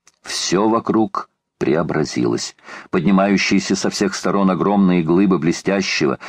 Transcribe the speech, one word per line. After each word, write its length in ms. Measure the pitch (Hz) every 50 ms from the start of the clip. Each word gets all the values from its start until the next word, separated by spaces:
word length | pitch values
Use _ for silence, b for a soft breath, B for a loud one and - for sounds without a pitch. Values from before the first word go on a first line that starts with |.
| _ _ _ _
Все 480 | - - - - - - 85 95 107 110
вокруг 600 | 113 117 - - - 110 110 - - - - _ _ _ _ _ _
преобразилось. 1000 | - - - 71 78 - 78 - 78 76 - - - 60 58 58 - - - - B B B B B B B
Поднимающиеся 840 | - 190 151 190 196 190 196 202 196 185 - - - 98 - - 98
со 140 | - - 101
всех 260 | - - 101 95 -
сторон 360 | - - 92 85 101 98 95
огромные 520 | 90 78 85 98 104 101 98 92 90 90 80
глыбы 360 | 78 85 92 101 95 95 85
блестящего, 800 | 76 85 80 - - 95 95 98 95 - - - 78 69 64 - B